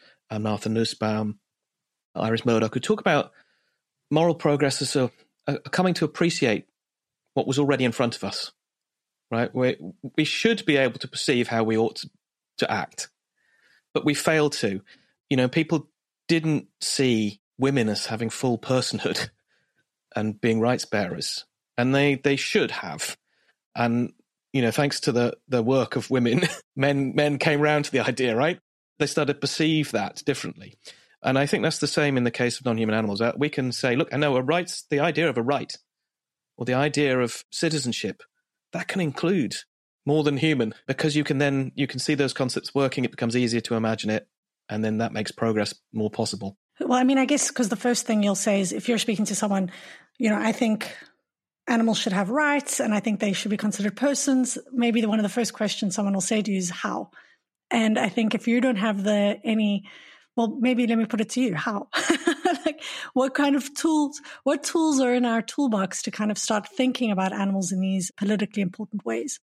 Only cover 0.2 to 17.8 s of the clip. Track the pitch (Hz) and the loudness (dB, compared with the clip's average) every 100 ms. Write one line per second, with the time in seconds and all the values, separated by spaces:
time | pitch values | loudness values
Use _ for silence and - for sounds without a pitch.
0.2 | - 110 107 104 110 110 110 - 107 107 | -10 -6 -4 -2 -2 0 0 -2 -2 0
1.2 | 107 107 _ _ _ _ _ _ _ - | -2 -6 _ _ _ _ _ _ _ -4
2.2 | 110 113 - 113 110 127 - 208 196 147 | -2 0 2 2 2 -2 -2 0 2 2
3.2 | - _ _ _ _ _ _ _ - 151 | 0 _ _ _ _ _ _ _ -2 2
4.2 | 170 165 160 147 143 131 135 143 127 - | 4 2 2 2 2 0 -2 0 0 -4
5.2 | _ _ - 143 - - 185 170 151 - | _ _ -6 -6 -2 0 2 2 -2 0
6.2 | 170 - 127 - - _ _ _ _ _ | 0 2 2 0 -4 _ _ _ _ _
7.2 | _ - 120 135 143 131 127 117 120 - | _ -4 0 2 2 4 2 0 -2 -2
8.2 | 98 - - - _ _ _ _ _ _ | -8 -8 -10 -14 _ _ _ _ _ _
9.2 | - 113 120 127 127 - 87 - 131 - | -6 -2 -2 0 0 -2 -8 -14 -8 -2
10.2 | 151 - 226 226 - 143 131 113 - - | -2 2 2 2 2 2 2 -2 -10 -6
11.2 | - 123 120 117 110 110 113 - - _ | 0 0 0 0 2 2 0 -2 -14 _
12.2 | _ _ _ - - 107 - - - _ | _ _ _ -4 -2 -2 -4 -8 -12 _
13.2 | _ _ _ _ _ _ _ - 151 143 | _ _ _ _ _ _ _ -2 0 0
14.2 | - 156 151 - 110 95 - - _ _ | 2 4 2 0 -2 -4 -8 -20 _ _
15.2 | - 131 127 165 156 160 - _ _ _ | -2 2 2 2 0 -2 -4 _ _ _
16.2 | - 165 160 147 - - - - 131 113 | 0 0 2 0 -2 -10 -4 0 2 2
17.2 | 107 107 _ - 131 139 | 0 -4 _ -2 0 2